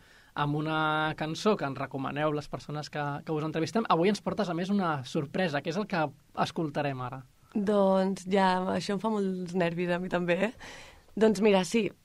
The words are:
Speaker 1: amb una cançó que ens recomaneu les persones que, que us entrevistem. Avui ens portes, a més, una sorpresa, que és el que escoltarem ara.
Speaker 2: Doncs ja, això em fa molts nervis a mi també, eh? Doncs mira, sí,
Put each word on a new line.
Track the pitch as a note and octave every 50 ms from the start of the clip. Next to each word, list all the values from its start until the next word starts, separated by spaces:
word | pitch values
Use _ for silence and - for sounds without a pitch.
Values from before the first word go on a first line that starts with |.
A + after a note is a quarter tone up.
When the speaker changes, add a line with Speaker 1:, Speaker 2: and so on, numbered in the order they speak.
| - - - - - _ -
Speaker 1:
amb | - D3 C#3+ D3 D3+
una | D3+ D#3 D#3 D#3 D#3 D#3 D#3 D#3 D#3 D#3 D3+ -
cançó | D#3+ D#3 D#3+ D#3+ - G#3+ G3+
que | - D#3+ C#3
ens | C3 B2
recomaneu | C#3 C3 - C3+ C3 C3 C3+ C#3+ D3+ D#3 D3
les | D3 - -
persones | - C3+ - - D3 D3+ C#3+ -
que, | - D3+ D3 C#3+ C#3+ D3+
que | - - D#3+
us | D3+ D3+
entrevistem. | D#3 D3 D#3+ D#3+ D3+ - A3+ A3+ - F#3
Avui | E3 E3+ G#3
ens | G3+ - -
portes, | F#3 F3 - G3+ F3
a | E3+ E3
més, | F#3 F3+ G3+
una | G3+ F#3 E3 D3+ C3+ B2
sorpresa, | - - E3 D#3+ - - F#3 F#3 E3 C#3+ C#3+
que | - F3
és | D3+ G3
el | G#3
que | - G3 E3+ D#3 C#3+ - - _ _ - -
escoltarem | - - - - E3 D3 D3 D#3 C#3+ C#3+ C3+ B2+ B2+
ara. | B2 C3 C3+ B2+ _ _ _ _ _ -
Speaker 2:
Doncs | A3 G3 G3+ G#3 G3+ G3 F#3+ F#3+ F#3+ F#3+ F#3+ G3 F#3 F3+
ja, | F#3 F#3+ G3 F#3+ F#3 F#3 F#3 F#3 F#3+ G3
això | F#3 D#3+ - G3+
em | F#3+ G#3
fa | A3+ A3
molts | G#3 G3 F#3+ F#3 F#3 F#3 E3+ F3
nervis | F#3 E3+ E3+ E3+ E3+ F3+ F3 F3
a | F3
mi | F#3 F3+
també, | F3+ F3 F3+ F3 E3+ F3+ F#3+ A3+
eh? | - - - - - - - - - - _ - -
Doncs | G#3 G#3+ A3 G#3 F3+ G#3+
mira, | G#3+ G3 F#3 F#3
sí, | E3 - A#3 G3+ - - _ _